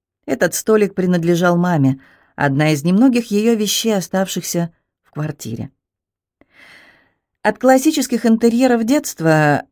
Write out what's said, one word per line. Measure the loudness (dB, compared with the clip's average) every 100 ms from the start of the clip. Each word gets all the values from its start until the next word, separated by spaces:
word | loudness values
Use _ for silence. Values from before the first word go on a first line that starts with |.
| _ _ -8
Этот | -4 -2
столик | -4 0 0 0
принадлежал | -2 -2 0 0 0 2 0
маме, | 0 2 0 0 _ _ _
одна | -4 -2 0 0
из | 0
немногих | 0 2 2 2 -2
её | -2 0
вещей, | 0 -2 -4 -2 -2
оставшихся | -2 -4 -4 -6 -6 -4 -6 _ _ _
в | _
квартире. | -10 -8 -8 -12 -10 -12 _ _ _ _ _ _ _ _ _ -20 -20 -20 _ _ _ _ _
От | -4 0
классических | 2 4 2 0 -2 -2 0
интерьеров | 2 2 2 2 2
детства | 0 -2 -2 -4 0 2 2 0 -4